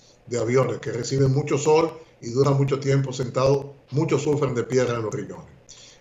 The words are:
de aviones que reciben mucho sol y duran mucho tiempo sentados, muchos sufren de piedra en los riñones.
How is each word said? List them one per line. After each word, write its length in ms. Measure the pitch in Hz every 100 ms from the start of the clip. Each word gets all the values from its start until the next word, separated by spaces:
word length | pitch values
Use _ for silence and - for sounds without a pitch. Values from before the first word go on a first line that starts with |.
| _ _ -
de 120 | 117
aviones 400 | 110 127 123 107
que 120 | -
reciben 420 | 113 - 135 135
mucho 240 | 131 147 143
sol 340 | 151 156 165 - - _
y 120 | 117
duran 260 | 120 143 139
mucho 220 | 139 131
tiempo 340 | 135 139 131
sentados, 540 | - 123 127 135 139 - - _
muchos 320 | 135 147 139
sufren 320 | 151 143 135 120
de 80 |
piedra 320 | 110 127 120 120
en 80 |
los 100 | 107
riñones. 320 | 104 92 87 - - - - - -